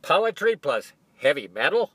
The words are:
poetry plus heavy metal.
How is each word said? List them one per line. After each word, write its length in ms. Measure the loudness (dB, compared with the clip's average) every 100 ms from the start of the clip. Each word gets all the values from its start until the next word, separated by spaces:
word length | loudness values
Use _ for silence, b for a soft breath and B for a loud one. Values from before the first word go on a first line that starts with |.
poetry 560 | 2 2 2 0 -2 -2
plus 380 | -2 -4 -4 _ _ _
heavy 280 | 0 0 -4
metal. 460 | -2 0 0 -2